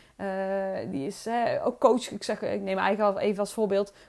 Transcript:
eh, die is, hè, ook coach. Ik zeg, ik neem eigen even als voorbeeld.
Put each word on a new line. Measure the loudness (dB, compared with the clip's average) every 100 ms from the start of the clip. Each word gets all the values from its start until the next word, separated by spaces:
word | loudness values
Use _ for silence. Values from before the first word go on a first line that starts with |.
| -20 -10
eh, | -6 -4 -2 -2 -2 -4 -4
die | -4 -4
is, | -6 -4
hè, | 0 0 0 -2
ook | 4
coach. | 6 6 0
Ik | -8
zeg, | -6 -4
ik | -2 -4
neem | -2 0
eigen | 2 4 2 2
even | 0 0
als | -2
voorbeeld. | 0 2 2 0 -6